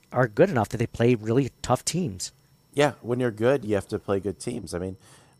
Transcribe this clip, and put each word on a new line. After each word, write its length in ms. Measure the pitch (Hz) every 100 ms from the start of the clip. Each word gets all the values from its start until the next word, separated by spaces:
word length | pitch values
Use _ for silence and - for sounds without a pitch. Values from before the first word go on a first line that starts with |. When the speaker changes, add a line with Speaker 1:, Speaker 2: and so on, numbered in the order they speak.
| -
Speaker 1:
are 160 | 120 127
good 220 | 104 196
enough 200 | 127 101
that 80 | 110
they 80 | 117
play 280 | - 117
really 360 | 117 107 123 127 -
tough 220 | - 123
teams. 480 | - 165 151 92 - _ _ _ _
Speaker 2:
Yeah, 200 | 143 143 -
when 180 | 113 123
you're 100 | 123
good, 340 | 104 117 139
you 100 | 104
have 140 | 98 -
to 100 | 101
play 220 | - 98
good 200 | 95 87
teams. 320 | - 123 -
I 60 | 87
mean, 180 | 92 95 - - _